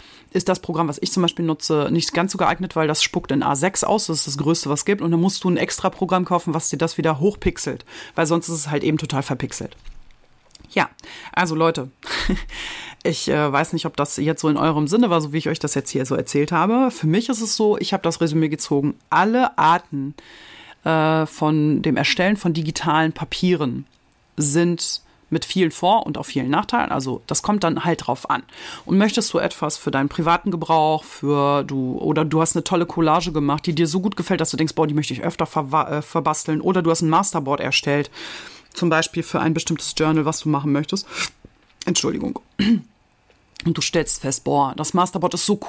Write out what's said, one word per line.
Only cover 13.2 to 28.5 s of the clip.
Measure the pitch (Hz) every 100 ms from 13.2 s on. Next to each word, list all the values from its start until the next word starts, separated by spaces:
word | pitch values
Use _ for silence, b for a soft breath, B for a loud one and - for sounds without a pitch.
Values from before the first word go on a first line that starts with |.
| -
äh, | 151 151
weiß | 139 160
nicht, | 165 165
ob | -
das | 147 -
jetzt | 147 160
so | 160
in | 147
eurem | 147 151 147
Sinne | 208 240
war, | 170
so | 151
wie | 156
ich | 151
euch | 160
das | 151 -
jetzt | -
hier | 139 131
so | 131
erzählt | - 143 151
habe. | 170 180 233 262
Für | - 156
mich | 175 233
ist | 233
es | 220 -
so, | 214 208
ich | -
hab | 190
das | 170 165
Resümee | 170 156 156
gezogen. | 151 - 143 143 - -
Alle | 156 196 240 254 -
Arten, | 156 175 - 143 135 147 B B B B B B
äh, | - 160 156 160 156
von | - 156 156 151 147
dem | - 131
Erstellen | 147 - 185 208
von | 175
digitalen | 160 156 - 160 151 160
Papieren | 160 165 - 180 175 143 127 139 _ _ _ _ -
sind | 151 147 175 170 - - b b b
mit | 160
vielen | - - 170
Vor- | - 175 220 -
und | 151
auch | -
vielen | 139 127
Nachteilen. | 147 208 - -
Also | - 131 127 -
das | -
kommt | - 214 175
dann | 160
halt | 170 165 -
drauf | 131 -
an. | 135 -